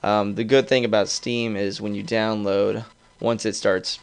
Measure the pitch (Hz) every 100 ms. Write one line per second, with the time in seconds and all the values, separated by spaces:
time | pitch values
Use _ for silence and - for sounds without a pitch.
0 | 101 104 101 101 113 135 127 131 120 107
1 | 98 - - 120 117 101 101 101 104 101
2 | 101 113 110 107 101 98 101 107 113 _
3 | _ _ 117 113 110 98 - 92 90 -